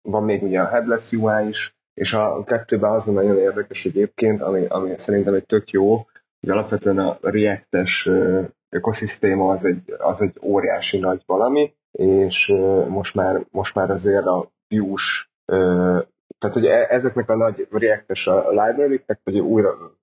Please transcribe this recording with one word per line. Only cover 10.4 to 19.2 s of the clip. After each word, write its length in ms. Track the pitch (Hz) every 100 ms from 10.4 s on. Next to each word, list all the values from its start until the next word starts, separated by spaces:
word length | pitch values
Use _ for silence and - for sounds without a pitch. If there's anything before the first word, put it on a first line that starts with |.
óriási 580 | - 101 90 92 - 98
nagy 240 | 92 92
valami, 480 | - 95 120 147 147 _ _
és, 580 | - 95 95 95 - -
ö, 360 | 98 95 95 71
most 280 | 95 95
már, 300 | 101 92 95 -
most 240 | 95 -
már 140 | 101 92
azért 360 | 98 101 98
a 260 | 92 90 - _ _
Vue-s, 600 | 107 98 98 - - - _
ö, 540 | - 92 92 90 90 90 - _ _ -
tehát 180 | 104
ugye 180 | 113 117
e-, 220 | 113 -
ezeknek 340 | 123 127 127 120
a 60 |
nagy 320 | 110 113 101 -
React-es 560 | 107 113 104 - 95 -
a 220 | 92 82
library-knek, 720 | 101 110 131 143 131 - 107